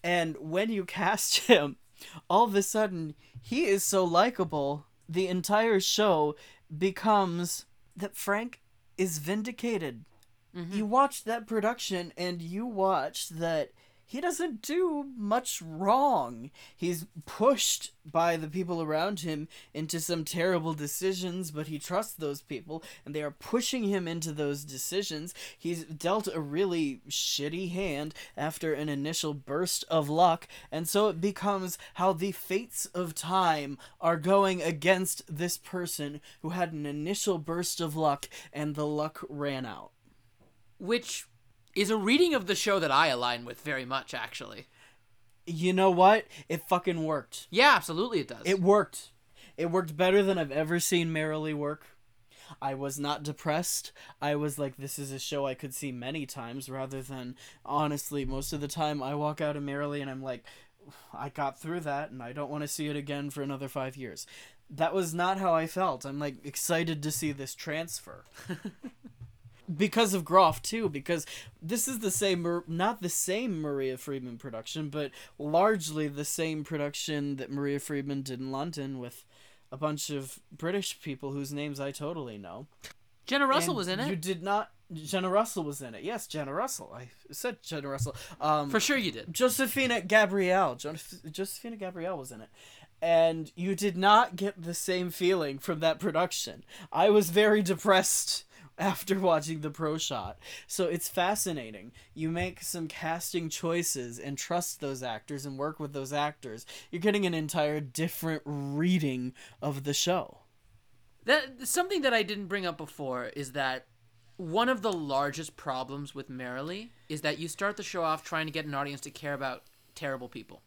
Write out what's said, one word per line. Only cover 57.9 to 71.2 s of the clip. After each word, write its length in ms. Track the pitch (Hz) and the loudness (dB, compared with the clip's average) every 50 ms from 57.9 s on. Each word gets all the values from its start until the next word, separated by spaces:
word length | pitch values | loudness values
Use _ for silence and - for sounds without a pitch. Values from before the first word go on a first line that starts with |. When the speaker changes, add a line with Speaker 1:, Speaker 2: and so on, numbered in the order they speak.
| 147 143 - - 147 143 135 | 0 -2 -4 -4 -4 -4 -2
Speaker 1:
most 280 | 131 131 135 147 - | -2 -4 -4 -4 -4
of 80 | - 143 | -4 -4
the 80 | 143 139 | -4 -4
time 340 | - 165 151 151 151 147 | -2 -2 -2 0 0 -2
I 120 | 127 131 147 | -2 -2 -2
walk 260 | 147 151 151 151 - | 0 -2 -2 -2 0
out 160 | 160 147 147 | -2 -2 -2
of 60 | 147 | -2
Merrily 380 | 143 143 139 143 147 147 143 147 | -4 -4 -2 -2 -2 -2 -4 -4
and 100 | 139 139 | -6 -6
I'm 120 | 135 131 | -8 -8
like, 220 | 131 131 127 120 - - - - - - _ _ - 143 - - - - | -6 -6 -6 -8 -10 -20 -20 -20 -20 -20 _ _ -20 -20 -20 -20 -20 -16
"I 160 | - - 123 143 | -10 -10 -10 -8
got 320 | - - 143 135 135 - | -4 -2 -2 -2 -4 -6
through 200 | - 160 170 175 | -8 -6 -6 -4
that 300 | 156 151 139 139 156 151 | -4 -4 -4 -4 -4 -8
and 120 | 120 127 | -10 -12
I 100 | 120 120 | -12 -10
don't 180 | 131 151 147 127 | -8 -8 -6 -6
wanna 180 | 147 151 147 143 | -4 -6 -4 -6
see 200 | - - 151 147 | -4 -4 -4 -2
it 80 | 147 | -2
again 340 | 147 143 143 143 143 143 143 | -4 -4 -4 -6 -4 -4 -6
for 120 | - 147 | -4 -4
another 260 | 139 139 139 135 139 135 | -4 -4 -4 -6 -6 -6
five 280 | - 143 131 131 131 | -4 -4 -4 -4 -6
years." 300 | 135 131 110 80 - - - - - - - - - _ - | -10 -12 -10 -10 -12 -14 -14 -16 -20 -20 -20 -20 -20 _ -16
That 240 | 147 139 160 165 160 | -2 0 0 2 2
was 200 | 190 180 165 160 | 0 0 0 0
not 240 | 175 175 185 190 190 | 0 2 2 2 2
how 160 | 190 180 165 | 2 4 4
I 120 | 160 160 | 4 2
felt. 380 | 160 - 185 190 180 135 127 - | 0 0 0 0 0 0 -2 -6
I'm, 140 | 139 139 147 | -6 -6 -4
like, 260 | 147 147 131 - - | -4 -4 -6 -8 -14
excited 580 | 143 - - - - 175 165 170 165 160 151 | -10 -6 -4 0 2 2 2 2 0 -2 -2
to 80 | 143 151 | -2 -2
see 220 | 147 - - 151 | -2 -2 -2 -2
this 220 | 143 139 135 131 - | -4 -4 -8 -10 -10
transfer. 720 | - - 160 147 156 165 170 - - - - - - - - - - - - | -10 -8 -6 -4 -6 -6 -6 -8 -12 -12 -14 -18 -20 -20 -20 -20 -18 -10 -10
<laughs> 160 | 175 151 - 202 - - - 262 - _ - 247 - - - - - - - - - - - - 165 | -10 -8 -8 -12 -12 -12 -16 -16 -16 _ -20 -20 -18 -18 -20 -20 -20 -20 -20 -20 -20 -18 -10 -8 0
Because 400 | 147 208 208 - 226 233 202 190 | 2 2 4 6 4 4 4 4
of 100 | 185 160 | 0 0
Groff, 380 | 147 175 190 190 160 151 - | 6 8 8 8 8 6 2
too, 260 | - - 220 226 220 180 | -4 -4 -2 -2 -2 -2
because 380 | 147 143 131 - 170 160 | -2 -4 -2 -2 -2 -2